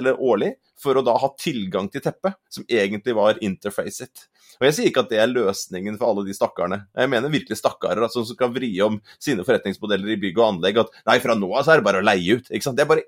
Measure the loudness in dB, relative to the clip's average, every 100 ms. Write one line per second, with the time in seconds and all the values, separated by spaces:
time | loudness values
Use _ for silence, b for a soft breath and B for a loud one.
0 | 0 2 2 2 0 -6 _ _ 0 2
1 | 2 2 0 -2 -6 -4 -4 -4 -4 -6
2 | -6 -4 -6 -6 _ -18 -2 0 0 -2
3 | -2 2 2 2 -2 -6 -6 -6 -8 -10
4 | -16 -18 -20 b b b 2 4 2 2
5 | 0 2 2 2 0 -2 -8 -8 -8 -2
6 | 0 0 -4 -2 -2 -2 -4 -4 -6 -2
7 | 0 0 0 -2 -4 -2 -2 -2 -2 -2
8 | -2 -2 -6 -4 -4 -2 -4 0 0 -2
9 | B B -4 -2 0 0 0 -6 -4 -4
10 | -2 -4 -2 2 2 2 0 2 0 -2
11 | 0 2 2 0 0 0 4 4 4 2
12 | 2 2 2 0 0 -6 -4 0 2 2